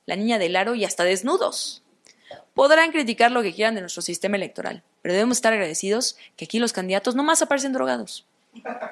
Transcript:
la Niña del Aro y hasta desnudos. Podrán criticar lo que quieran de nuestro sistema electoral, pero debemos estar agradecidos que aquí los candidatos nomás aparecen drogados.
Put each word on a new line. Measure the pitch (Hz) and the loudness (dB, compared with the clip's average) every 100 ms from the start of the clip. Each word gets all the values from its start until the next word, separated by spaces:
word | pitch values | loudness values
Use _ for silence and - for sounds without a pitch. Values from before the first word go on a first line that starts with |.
| - | -8
la | 180 | -2
Niña | 220 226 | 0 0
del | 175 185 | 0 0
Aro | 202 | 0
y | 240 185 | -2 -4
hasta | - | 0
desnudos. | 180 190 240 359 - - - - _ _ _ _ _ - - | 0 0 0 -2 -2 -4 -8 -12 _ _ _ _ _ -20 -8
Podrán | - 277 320 330 | 2 6 8 6
criticar | 320 240 226 240 | 2 -2 4 4
lo | 247 | 4
que | 202 | -2
quieran | 175 220 | 0 -2
de | 220 | -2
nuestro | 180 - | -6 -8
sistema | 170 170 196 202 | -8 -4 -2 -2
electoral, | 180 - - 170 - _ | -4 -8 -10 -10 -16 _
pero | 165 | -2
debemos | 185 233 240 | 2 2 2
estar | 226 | 2
agradecidos | 220 175 160 196 220 262 - - - | 2 0 -4 -2 0 -2 -6 -16 -16
que | 160 | -6
aquí | 226 | -2
los | 233 | -2
candidatos | 196 185 196 247 | -2 -2 0 0
nomás | 247 294 330 | 0 2 2
aparecen | 320 277 269 | 2 0 0
drogados. | 262 262 247 202 - - _ _ - - - - | -2 -2 -2 -6 -14 -18 _ _ -16 -12 -10 -10